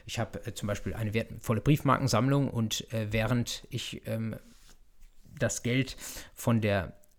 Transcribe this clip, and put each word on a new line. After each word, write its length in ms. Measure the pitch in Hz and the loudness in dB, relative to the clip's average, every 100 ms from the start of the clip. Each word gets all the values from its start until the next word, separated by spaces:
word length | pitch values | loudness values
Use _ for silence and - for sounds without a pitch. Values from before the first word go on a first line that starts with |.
| - | -10
ich 120 | - | -4
habe, 260 | 113 - - | -4 -4 -10
äh, 80 | |
zum 140 | - 104 | -6 -4
Beispiel 260 | 101 - | -2 -2
eine 180 | 110 110 | -2 -2
wertvolle 480 | 110 113 - - 110 | -2 -4 -8 -2 0
Briefmarkensammlung 880 | - 151 139 123 127 113 131 143 135 | 4 4 6 4 4 4 4 4 2
und, 420 | 117 110 - - | 0 -2 -2 -4
äh, 200 | 113 107 | -4 -2
während 540 | 110 110 123 113 - - | 0 2 2 0 -6 -8
ich, 380 | 117 - - - | -8 -6 -8 -6
ähm, 300 | 113 110 - - - - - - - - - - - | -4 -4 -6 -12 -20 -20 -20 -20 -20 -20 -20 -20 -4
das 240 | 113 - | -2 -2
Geld 340 | 123 127 123 - - - - | 0 0 0 -4 -12 -12 -14
von 280 | - - 117 | -4 2 4
der 360 | 107 98 87 - - | 4 2 0 -8 -20